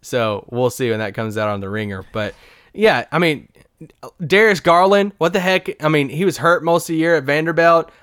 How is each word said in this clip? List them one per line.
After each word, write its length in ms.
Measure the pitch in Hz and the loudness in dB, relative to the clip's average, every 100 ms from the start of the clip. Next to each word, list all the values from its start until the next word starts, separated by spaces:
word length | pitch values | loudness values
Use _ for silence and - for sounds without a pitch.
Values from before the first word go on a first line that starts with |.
So 440 | - 127 113 104 - | -6 -4 -2 -4 -8
we'll 200 | 120 123 | -2 -2
see 200 | - 127 | -2 -4
when 80 | 110 | -2
that 160 | 107 | -4
comes 240 | 98 113 107 | -6 -8 -4
out 100 | 107 | -4
on 120 | 104 | -4
the 100 | 98 | -6
Ringer. 340 | 104 107 95 95 | -8 -8 -8 -10
But, 220 | 110 104 - - _ _ | -8 -8 -8 -20 _ _
yeah, 320 | - 214 147 117 | 0 2 2 -2
I 80 | 151 | -2
mean, 300 | 170 143 - _ _ _ 160 _ 127 _ | 0 -2 -8 _ _ _ -20 _ -20 _
Darius 360 | 165 185 220 190 | -2 2 4 2
Garland, 520 | 151 170 190 202 202 202 | 2 4 6 4 2 0
what 140 | 165 | -2
the 80 | 185 | 0
heck? 420 | 180 190 - - | 0 -2 -2 -6
I 60 | 156 | 0
mean, 200 | 156 139 | 0 0
he 160 | 120 | 0
was 120 | 190 165 | -2 0
hurt 240 | 160 170 | 0 0
most 220 | 151 170 | 2 0
of 40 | 165 | 0
the 80 | 165 | -2
year 200 | 160 170 | 2 0
at 80 | |
Vanderbilt. 680 | 135 143 160 165 170 170 160 _ | 0 -2 0 2 4 4 2 _